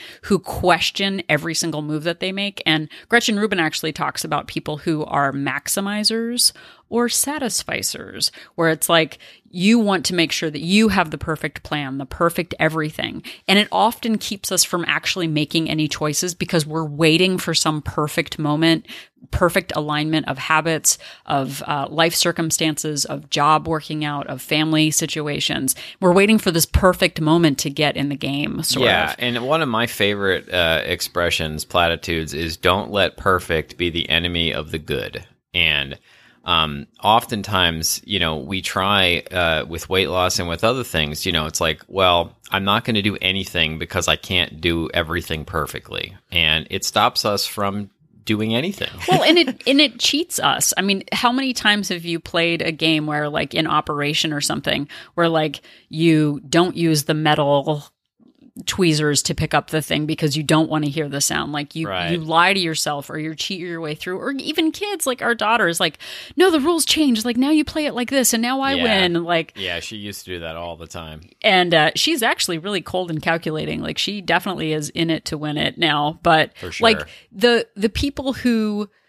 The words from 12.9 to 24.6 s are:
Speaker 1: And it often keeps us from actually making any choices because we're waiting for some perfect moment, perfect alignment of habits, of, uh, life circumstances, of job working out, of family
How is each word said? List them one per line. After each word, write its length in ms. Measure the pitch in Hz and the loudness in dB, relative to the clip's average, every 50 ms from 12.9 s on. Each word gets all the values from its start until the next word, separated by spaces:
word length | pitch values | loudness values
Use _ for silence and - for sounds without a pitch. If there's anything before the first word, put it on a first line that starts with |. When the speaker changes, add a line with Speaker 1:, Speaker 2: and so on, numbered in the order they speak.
| - - - - - - - - - - _ - | -4 -4 -6 -6 -6 -8 -12 -14 -16 -6 _ 2
Speaker 1:
And 100 | 190 202 | 4 4
it 100 | 208 - - | 4 2 2
often 460 | 190 196 220 240 - - 233 220 202 | 2 2 2 2 -2 -2 -2 -2 -2
keeps 340 | - - 214 190 - - 190 | -2 -6 -8 -8 -6 -2 0
us 100 | 175 - | 0 0
from 200 | - - 175 165 | 0 0 -2 0
actually 400 | 151 151 147 - - - 196 175 | 0 -2 -2 -2 -4 -4 -2 -2
making 440 | 165 156 147 151 147 - 170 160 156 | 0 0 0 0 0 0 0 0 0
any 180 | - 156 156 147 | 0 0 0 0
choices 460 | - - 151 151 151 - - 180 175 | -2 -2 -2 -2 -2 -2 -2 -4 -4
because 320 | - 175 - - 170 151 | -6 -4 -2 0 0 0
we're 180 | 151 151 160 160 | 0 -2 -4 -4
waiting 540 | 151 143 143 165 160 160 170 185 190 185 185 | -4 0 2 4 4 6 6 4 4 2 0
for 160 | - - 165 | -2 -2 0
some 260 | - - 160 156 151 | 0 0 0 -2 -2
perfect 580 | - - - - 151 151 - - 156 - - - | -4 -6 -4 -2 -2 -2 -2 -4 -4 -4 -4 -4
moment, 480 | 156 147 147 151 165 165 165 - - - - - - - _ _ - - | -2 0 2 2 4 4 4 2 0 -6 -16 -18 -18 -20 _ _ -10 -6
perfect 420 | - - 190 175 - 202 190 - - | 0 2 2 4 4 2 -2 -2 -4
alignment 540 | - 151 147 151 147 151 156 160 156 - - | -4 -2 -2 -2 -2 0 0 0 0 0 -2
of 100 | 139 135 | -6 -4
habits, 600 | - - 160 156 156 165 160 147 - - - - - - - - _ | 0 2 2 2 2 2 0 0 0 0 0 -2 -4 -16 -20 -14 _
of, 360 | - 151 139 135 135 143 139 143 | -2 -2 -2 -2 -2 -6 -8 -6
uh, 200 | - 151 147 139 139 | -4 -4 -4 -4 -2
life 260 | 156 151 165 170 170 | 0 0 2 2 2
circumstances, 880 | - - 175 165 - 165 160 - - 165 156 151 - - 156 151 143 - | 0 0 0 0 -2 -2 -2 0 0 0 0 -2 -2 -4 -4 -4 -4 -4
of 240 | - 143 143 151 - | -4 -6 -8 -8 -4
job 360 | - 151 143 151 156 151 143 | -2 2 4 4 4 2 2
working 380 | 160 165 156 151 - 156 156 151 | 0 -4 -4 -4 -6 -6 -4 -4
out, 220 | 147 147 143 143 | -4 -4 -6 -6
of 160 | - 143 127 - | -8 -8 -8 -4
family 480 | - 160 151 | -2 0 0